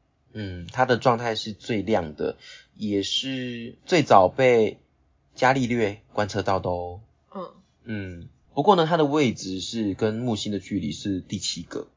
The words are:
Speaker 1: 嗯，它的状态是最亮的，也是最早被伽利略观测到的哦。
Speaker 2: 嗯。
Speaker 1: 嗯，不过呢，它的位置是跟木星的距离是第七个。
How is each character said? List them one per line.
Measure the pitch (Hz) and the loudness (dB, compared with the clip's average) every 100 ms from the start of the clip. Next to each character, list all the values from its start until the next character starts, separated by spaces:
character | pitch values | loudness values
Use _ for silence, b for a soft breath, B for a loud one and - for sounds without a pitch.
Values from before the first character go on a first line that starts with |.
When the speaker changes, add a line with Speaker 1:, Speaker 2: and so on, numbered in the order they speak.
| _ _ _ | _ _ _
Speaker 1:
嗯， | - 101 90 85 | -10 -8 -10 -6
它 | 127 127 | -2 0
的 | 117 | 2
状 | 135 117 | 2 0
态 | 120 | -2
是 | 110 110 | -6 -8
最 | 101 - 110 | -10 -6 -4
亮 | 95 107 80 76 | 0 0 -2 -6
的， | 78 - B B B - | -6 -6 B B B -10
也 | 104 101 | -4 -2
是 | 98 - 135 131 127 120 117 - - | -2 -4 -4 -6 -8 -10 -12 -16 0
最 | 175 | 2
早 | - 107 92 | 8 8 8
被 | - 127 120 107 - _ _ _ _ _ | 4 4 6 4 -2 _ _ _ _ _
伽 | - 127 | 0 2
利 | 135 120 | 4 2
略 | 120 104 101 _ | 2 0 -2 _
观 | - 104 | -4 -2
测 | 104 | -2
到 | 95 95 | 0 -2
的 | 92 | -2
哦。 | 87 87 90 113 _ _ | -4 -8 -14 -20 _ _
Speaker 2:
嗯。 | 196 175 - _ _ 120 | -16 -16 -18 _ _ -10
Speaker 1:
嗯， | 107 95 87 82 _ _ | -10 -10 -12 -18 _ _
不 | - | 0
过 | 160 190 | 4 4
呢， | 156 | 4
它 | 170 | 2
的 | 147 | 2
位 | 151 135 | 4 2
置 | - 98 95 | 0 -6 -8
是 | - 117 104 95 | -6 -4 -4 -2
跟 | 110 | -2
木 | 110 123 107 | -2 -4 -4
星 | 107 | -4
的 | 101 | -6
距 | - 104 | -6 -6
离 | 107 | -4
是 | 95 104 95 | -6 -6 -6
第 | - 98 | -6 -8
七 | - - | -6 -8
个。 | 85 - - | -10 -12 -12